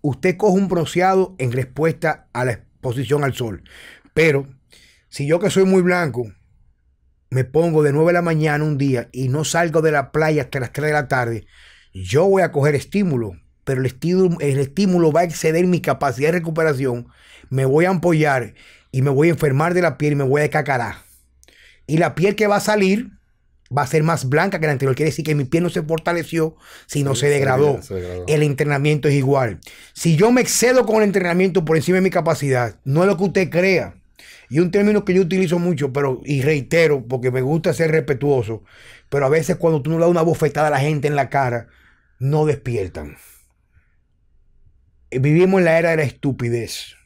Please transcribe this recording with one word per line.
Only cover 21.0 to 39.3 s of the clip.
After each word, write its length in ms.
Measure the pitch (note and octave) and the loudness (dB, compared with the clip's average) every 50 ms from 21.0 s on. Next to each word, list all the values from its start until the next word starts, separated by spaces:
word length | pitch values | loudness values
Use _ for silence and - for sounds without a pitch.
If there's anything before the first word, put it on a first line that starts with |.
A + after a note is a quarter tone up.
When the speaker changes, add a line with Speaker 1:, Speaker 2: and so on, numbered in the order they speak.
| _ _ _ _ _ _ _ _ _ _ _ _ _ - _ _ _ | _ _ _ _ _ _ _ _ _ _ _ _ _ -20 _ _ _
Speaker 1:
Y 100 | - D3+ | -2 0
la 160 | D#3+ F3 D#3 - | 0 0 0 0
piel 220 | D3+ E3+ G3+ G#3 | 0 0 0 0
que 100 | G#3+ G#3+ | 0 0
va 120 | G3+ G3+ | 2 2
a 20 | G3+ | 0
salir 500 | G3+ - G#3+ G#3 G3 F#3+ G3 A3 C4 - - _ _ _ _ _ _ _ _ _ _ _ B2 | 0 0 0 2 2 2 2 0 -2 -8 -16 _ _ _ _ _ _ _ _ _ _ _ -4
va 60 | C#3 | -4
a 60 | C#3+ | -2
ser 160 | - - D#3 D3+ | 0 0 0 0
más 260 | E3 E3 - - B2+ | 0 0 -2 -2 0
blanca 300 | C#3 D3+ F3+ G3+ F#3+ E3+ | 0 0 0 0 -2 -2
que 80 | D#3 | -2
la 60 | D#3 C#3+ | -2 -2
anterior. 220 | B2+ C#3 C3+ B2+ | -2 0 -2 0
Quiere 140 | - - D#3+ | 0 -2 -2
decir 160 | - - D3+ | -2 -4 -4
que 80 | D#3 D3+ | -2 -2
mi 120 | D3 C3+ | -2 -2
piel 180 | - - E3 F3 | -2 -2 -2 -2
no 80 | E3+ | -2
se 100 | - F#3 | -4 -4
fortaleció, 720 | D#3 D3+ E3 D#3+ - F3+ E3+ E3+ D#3+ - E3 E3 D#3+ D#3+ D#3 _ _ - - - - | -4 -4 -4 -4 -2 -4 -4 -4 -4 -4 -2 -2 -2 -2 -4 _ _ -20 -20 -20 -18
sino 300 | - - D3 C#3 C#3 C3 | -6 -4 -2 -2 0 -2
Speaker 2:
Sí, 60 | - | 0
Speaker 1:
se 60 | C#3+ | 0
Speaker 2:
se 60 | D3 C#3+ | 0 2
Speaker 1:
degradó. 320 | C#3+ C#3 C3+ B2+ C3 D3 | 2 2 2 2 2 2
Speaker 2:
degra-, 160 | D3 C#3 A2 | 2 2 -2
se 120 | - - G2 | -6 -10 -10
degradó. 300 | F#2 F2 F2+ F2+ F2+ F2+ | -8 -8 -8 -10 -8 -2
Speaker 1:
El 160 | D3 D3+ D3+ D3+ | 0 0 2 2
entrenamiento 640 | D3 C#3 C3 D#3 D3 D3 C3+ C#3+ D3+ D3+ D3 C3 | 0 0 -2 -2 -2 0 0 2 0 0 2 2
es 80 | D3+ C#3 | 0 2
igual. 440 | C#3+ C3 C3 C#3 C3+ C3 A2+ F2+ D#2+ - - - - - - _ | 2 2 2 2 0 0 -2 -4 -10 -16 -20 -20 -20 -20 -20 _
Si 220 | - - E3+ E3 | -2 0 2 4
yo 160 | D3 G3+ A#3 | 4 4 4
me 100 | B3 B3+ | 4 4
excedo 440 | A#3+ - - - A3+ A#3+ B3+ C4 A#3 | 2 0 0 0 2 4 4 4 2
con 120 | G#3 A3 | 2 2
el 60 | A3 G#3+ | 2 2
entrenamiento 640 | G#3 F3+ G3+ F3+ F3 E3+ F3+ F#3+ G3 D#3+ F#3+ D#3+ | 2 2 0 -2 0 0 2 0 2 0 0 0
por 120 | D3 D#3+ | 2 0
encima 180 | D#3+ - - F3+ | 0 2 2 0
de 60 | F#3 | 2
mi 100 | F#3 F#3+ | 2 2
capacidad, 680 | F3 F3+ D#3 E3 D#3 - D3 C#3 C3 B2 B2 A2 - _ _ | 0 0 0 0 -2 -2 0 0 0 0 -2 -4 -6 _ _
no 180 | C3+ C3+ D#3+ | -2 0 2
es 60 | F3+ | 2
lo 100 | G3+ G3 | 2 2
que 60 | D#3+ G3 | 0 -2
usted 260 | F#3 - G3 F#3 C#3 | -2 0 0 -2 0
crea. 460 | B2 E3 F3+ F#3+ F#3 D#3 A#2+ - - - _ _ _ _ - - - - - _ | 0 0 2 2 2 0 -2 -4 -12 -20 _ _ _ _ -20 -20 -20 -20 -16 _
Y 80 | A#2+ D#3 | 0 0
un 100 | F3+ F3 | 0 2
término 340 | E3+ G3+ G3+ G#3 G#3+ G#3 G3+ | 2 2 4 4 2 2 0
que 120 | F#3+ F3+ | 2 2
yo 60 | F#3 | 2
utilizo 360 | G3 D#3 G3 F#3 F#3+ D#3+ F3 | 2 2 0 0 0 0 0
mucho, 340 | F3 E3+ F3+ F3 B2+ D3 C3 | -2 0 -2 -2 -2 -4 -4
pero, 300 | B2 C#3+ C#3+ C3+ C3 - - | -2 -2 -2 -2 -2 -4 -4
y 200 | - D3 C3+ B2 | -4 -4 0 0
reitero, 640 | D3+ D#3 C#3+ A#2+ - E3+ E3 E3 D#3 D3 C3+ A2+ | 0 0 -2 -2 -2 0 2 2 2 2 0 -2
porque 240 | A#2 C3 B2 A#2+ B2+ | -6 -6 -2 -2 -2
me 100 | B2 C3 | -2 0
gusta 320 | B2+ C3+ D#3 E3+ D#3+ F#3 D#3 | -2 0 -2 -2 -2 -2 -2
ser 160 | - E3 D#3+ | 0 0 0
respetuoso, 720 | D#3 D#3+ C#3 C#3 C#3+ A#2 C#3+ D3 C#3+ C3 G#2+ G#2 A2+ G#2 - _ _ - - - - - _ _ | 0 0 0 -2 -4 -2 0 0 0 0 0 -4 -8 -12 -12 _ _ -20 -20 -20 -20 -20 _ _
pero 160 | - C#3+ C#3 | -2 0 2
a 40 | |
veces 260 | C3 | 2